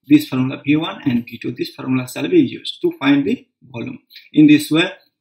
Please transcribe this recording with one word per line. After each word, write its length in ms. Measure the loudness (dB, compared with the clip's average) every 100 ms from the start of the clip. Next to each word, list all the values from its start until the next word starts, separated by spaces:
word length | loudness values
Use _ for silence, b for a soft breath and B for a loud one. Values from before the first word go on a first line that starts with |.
| _
this 200 | 2 2
formula 340 | -4 -4 -6 -2
V 100 | -2
one 260 | -2 -6 -2
and 180 | -2 -4
V 120 | -10
two. 120 | -10
This 180 | -8 -10
formula 380 | -10 -4 -4 -4
shall 200 | -8 0
be 120 | 2
used 420 | 2 -2 -14 -6
to 100 | -6 -2
find 260 | 0 2 0
the 220 | -6 _ _
volume. 360 | _ -12 -12 -14 _ b b
In 140 | 4 6
this 220 | 6 2
way, 200 | -2 -2 -6 _ _